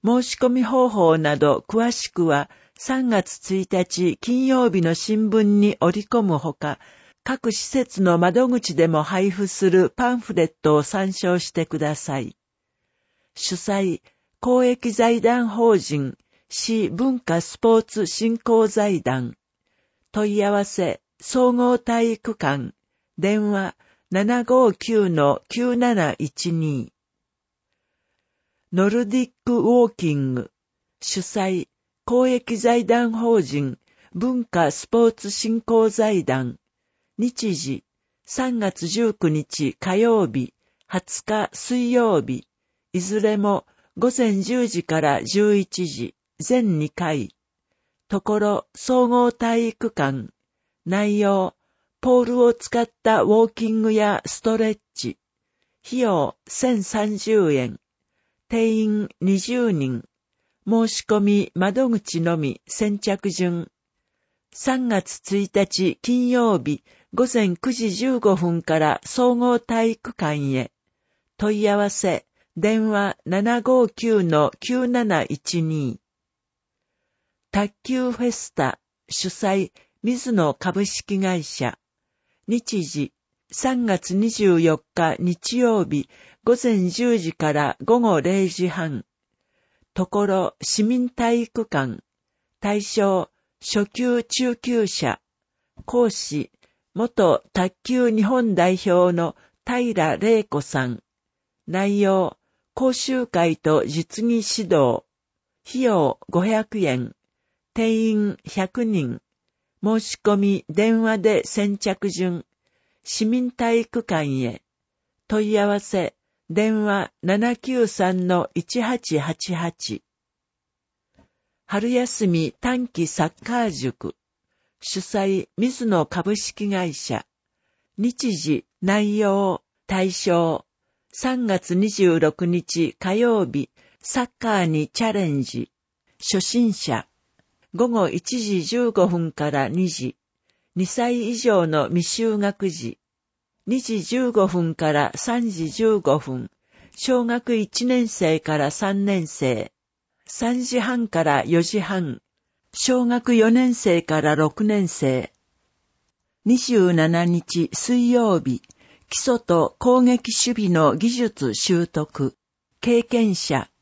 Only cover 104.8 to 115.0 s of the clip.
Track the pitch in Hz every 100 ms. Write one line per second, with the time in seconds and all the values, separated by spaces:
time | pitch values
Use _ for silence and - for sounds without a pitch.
104.8 | 127 113 _ _ _ _ _ _ - 254
105.8 | 247 196 139 - - 170 196 220 214 220
106.8 | 170 127 120 - _ _ _ _ _ -
107.8 | 226 220 226 214 208 - - - 208 -
108.8 | 233 202 131 117 _ _ _ _ _ _
109.8 | 202 220 220 - 214 208 202 196 - 156
110.8 | 220 226 226 220 214 202 - - 202 202
111.8 | 208 190 202 175 185 175 - _ _ _
112.8 | _ _ - - 220 247 247 - 233 233
113.8 | 226 240 226 165 147 131 120 85 _ _
114.8 | _ _